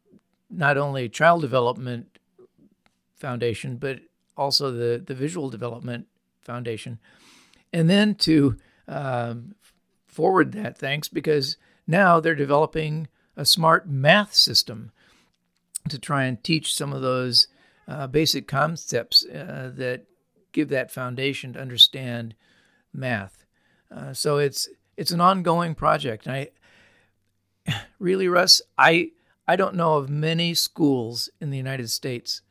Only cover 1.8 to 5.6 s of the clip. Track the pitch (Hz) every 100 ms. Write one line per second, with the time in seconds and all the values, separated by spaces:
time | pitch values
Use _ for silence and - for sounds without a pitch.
1.8 | 127 120 - _ _ _ - _ _ _
2.8 | _ _ _ _ 143 120 117 107 135 123
3.8 | 139 131 _ _ _ - 139 - 139 120
4.8 | 120 120 - 131 143 175 135 113